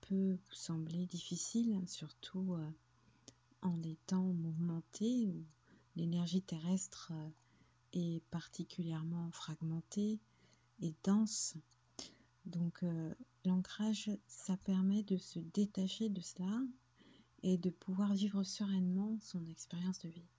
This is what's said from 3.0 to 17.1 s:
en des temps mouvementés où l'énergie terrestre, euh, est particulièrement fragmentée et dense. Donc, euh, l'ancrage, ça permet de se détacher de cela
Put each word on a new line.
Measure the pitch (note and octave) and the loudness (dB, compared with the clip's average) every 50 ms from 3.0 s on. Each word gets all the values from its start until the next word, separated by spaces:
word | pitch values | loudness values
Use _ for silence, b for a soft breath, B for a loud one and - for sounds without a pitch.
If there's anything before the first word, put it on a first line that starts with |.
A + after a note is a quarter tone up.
| B B B B B B B B _ _ - _ | B B B B B B B B _ _ -20 _
en | - F#3 F3 | 0 0 0
des | E3+ D#3+ E3 D#3+ - _ - | 2 0 -4 -6 -6 _ 0
temps | F#3 F#3 F#3 | 2 2 4
mouvementés | F#3 F3+ F3 E3 E3 D#3+ D#3+ E3+ F3 E3 E3 - _ - - G#3 A3+ B3+ B3+ A3+ G3+ | 4 2 2 0 0 0 2 2 2 2 0 -2 _ -6 -2 0 2 4 4 4 2
où | F3 E3 E3 D#3 D3+ _ B B B B B B _ | 2 -2 -6 -10 -16 _ B B B B B B _
l'énergie | E3 E3 E3 E3+ F3 F3 E3+ E3+ F#3+ F#3 | -2 0 2 2 2 2 4 2 2 2
terrestre, | - F3+ D#3+ D#3 E3+ F#3 F#3+ - - - - - - E3 | 0 -6 -4 0 2 2 2 0 -4 -10 -14 -10 -8 -8
euh, | D#3+ D#3 D#3 D#3 b b b b b b b b b b _ - | -6 -6 -8 -10 b b b b b b b b b b _ -2
est | F3 F3 E3+ E3 E3 - _ - | 0 0 0 0 -2 -6 _ -6
particulièrement | E3+ - - - - E3 - - - F3 E3 D#3+ D#3+ D#3+ E3 E3+ E3+ E3+ E3+ | -6 -6 -6 -8 -8 -8 -8 -4 -4 -2 -2 -2 -2 -2 -2 -2 -2 -4 -4
fragmentée | E3+ - - - D#3 - - D#3+ D#3+ E3 - _ - G#3 G3+ G#3+ A3 G#3+ - b b b b b b b b b b - | -6 -8 -8 -8 -6 -2 -2 0 0 -2 -4 _ -2 0 0 0 0 -2 -6 b b b b b b b b b b -4
et | - E3+ D#3 - _ | -4 -4 -4 -2 _
dense. | - G3 G#3+ A3 G#3 G#3+ - - - - D#3+ - _ - _ _ _ _ B B B B B B B B _ _ | 4 6 6 6 4 2 -2 -4 -4 -6 -8 -14 _ -20 _ _ _ _ B B B B B B B B _ _
Donc, | F3+ E3+ E3+ E3+ E3+ - - - | -6 -2 0 0 0 0 -2 -2
euh, | F3 E3+ E3 D#3+ D#3+ - - B3 _ _ _ _ | -2 0 0 -2 -4 -6 -8 -14 _ _ _ _
l'ancrage, | F#3 F#3 F#3 F#3 - - - G#3 A3 A3 G#3 - G#3 G#3 - _ | 4 4 4 4 0 -2 -2 2 2 2 0 0 -4 -4 -4 _
ça | _ - - - - F#3 | _ -16 -14 -2 -2 -2
permet | F#3 - - F#3+ F#3 F#3+ F#3+ G3 G#3+ G#3+ | -2 2 2 4 6 6 6 6 4 4
de | G3+ G3 | 4 2
se | F#3 - - - F3 | 0 0 -4 -6 -6
détacher | E3 D#3+ - - G#3 G3+ - - F#3+ F#3 - - A3 A3 | -6 -2 2 2 2 2 2 0 0 0 0 0 0 0
de | G3+ F3+ | 0 -2
cela | F3 - - - F3+ F#3 G#3 A#3 C4+ B3+ B3+ - _ _ B B B B | -4 -8 -6 -4 -2 -2 0 0 -2 -2 -4 -10 _ _ B B B B